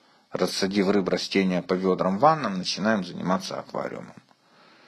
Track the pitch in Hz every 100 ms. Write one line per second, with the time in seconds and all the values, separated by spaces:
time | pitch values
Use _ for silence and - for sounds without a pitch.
0 | _ _ _ - 92 - 98 101 95 101
1 | 90 90 - 98 95 90 - 92 92 90
2 | 87 98 143 160 120 92 90 - 104 110
3 | 87 82 82 95 - 67 - - - -
4 | - - - _ _ _ - -